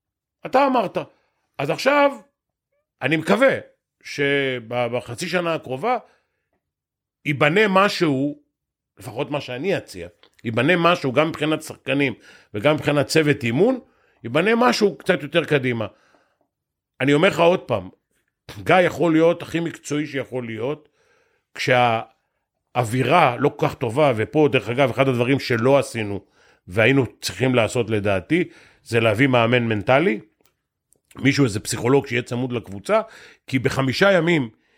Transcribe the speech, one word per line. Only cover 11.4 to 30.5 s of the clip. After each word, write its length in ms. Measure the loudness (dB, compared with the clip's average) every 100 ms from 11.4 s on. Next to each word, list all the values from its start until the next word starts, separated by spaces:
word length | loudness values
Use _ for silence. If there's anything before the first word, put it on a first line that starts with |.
| -4 -4
שחקנים 520 | -6 -14 -4 -2 -2 -4 -16 -20 _
וגם 200 | -2 0
מבחינת 320 | 0 0 0 0
צוות 380 | 2 2 0
אימון, 340 | 0 2 2 0 -6 _ _ _
ייבנה 260 | -4 -2 0 2
משהו 420 | 2 2 0 -2
קצת 240 | -4 -4
יותר 220 | 0 -2
קדימה. 420 | 0 0 0 -4 -6 _ _ _ _ _ _ _ _ _ _ -4
אני 140 | 2
אומר 140 | 4 2
לך 120 | 4
עוד 200 | 2 2
פעם, 280 | -2 -6 -6 _ _ _ _ _ -20 -10
גיא 140 | 2 2
יכול 360 | 2 2 2
להיות 300 | 4 2 0
הכי 180 | -4 -6
מקצועי 460 | -6 -8 -8 -8 -6
שיכול 400 | -8 -8 -10 -8
להיות, 420 | -8 -6 -8 _ _ _ _ _ _ _
כשהאווירה 1800 | -6 0 2 2 0 -6 _ _ _ _ _ _ -4 -2 -2 2 4 2 2
לא 100 | -2
כל 200 | 0 -4
כך 60 |
טובה, 380 | -4 -4 0 2 2
ופה, 320 | -2 2 2
דרך 160 | 2 -2
אגב, 220 | -2 0
אחד 180 | 2 0
הדברים 320 | 2 0 0
שלא 380 | 0 0 2 2
עשינו, 460 | 0 -6 -6 -8 -10 _ _ _ -8
והיינו 380 | 0 2 4 0 -4
צריכים 340 | -12 -4 0
לעשות 360 | 0 0 -2 -2
לדעתי, 540 | -2 -2 -2 -2 -2 -2 -10 _ _
זה 180 | -4 0
להביא 260 | 2 2 4
מאמן 360 | 4 4 2
מנטלי, 580 | 0 -2 2 2 2 -2 -8 _ _